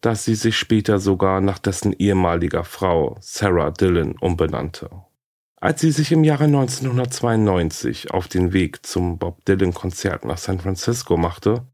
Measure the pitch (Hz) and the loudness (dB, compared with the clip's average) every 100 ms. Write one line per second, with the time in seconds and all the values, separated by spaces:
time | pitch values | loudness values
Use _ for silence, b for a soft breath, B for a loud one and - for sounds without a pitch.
0 | 117 110 - 107 123 - - 110 104 101 | -2 0 0 0 0 0 0 0 2 2
1 | 98 90 95 95 98 92 101 92 101 - | 2 2 2 2 0 0 -4 -2 -2 0
2 | 101 95 90 85 85 85 87 - 92 82 | 2 2 2 2 0 -2 -6 -4 0 2
3 | 71 - - - 101 87 73 78 92 85 | 0 -4 -12 -2 2 2 0 0 2 2
4 | 73 - 92 82 80 62 78 - - 92 | 0 -2 -2 0 0 -2 -6 -10 -16 -16
5 | - _ _ _ _ - - 156 160 143 | -20 _ _ _ _ -4 -2 2 2 2
6 | 147 165 156 143 151 143 127 - 131 123 | 2 4 4 4 4 4 0 -2 -2 -2
7 | 123 - 120 110 104 92 80 - 58 - | -2 -2 0 2 4 2 0 -2 -6 -6
8 | - 92 90 90 90 95 82 - - 90 | -4 -6 -2 0 2 2 0 -4 -6 -2
9 | 90 85 87 - - 95 92 87 92 - | -2 -2 -6 -4 0 2 2 0 -6 -4
10 | 98 - - 92 - 92 92 92 - 120 | -4 -4 -6 -6 -4 -4 -4 -4 -2 -4
11 | - 85 85 - 101 120 - | 0 0 0 0 -2 -2 -4